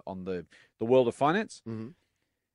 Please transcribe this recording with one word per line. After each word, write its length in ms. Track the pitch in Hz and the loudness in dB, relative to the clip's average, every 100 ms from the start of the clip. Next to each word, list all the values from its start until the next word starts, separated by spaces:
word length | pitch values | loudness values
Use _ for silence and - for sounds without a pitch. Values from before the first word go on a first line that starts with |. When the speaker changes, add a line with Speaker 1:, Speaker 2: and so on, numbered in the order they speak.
| - | -10
Speaker 1:
on 160 | 92 92 | -10 -6
the, 200 | 90 80 - _ - | -8 -10 -20 _ -6
the 60 | 113 | 4
world 220 | 131 117 | 4 4
of 60 | - | 2
finance. 460 | 139 196 - - 113 | 0 0 -4 -12 -12
Speaker 2:
Mm-hmm. 220 | 110 117 - _ _ _ _ _ | -12 -12 -16 _ _ _ _ _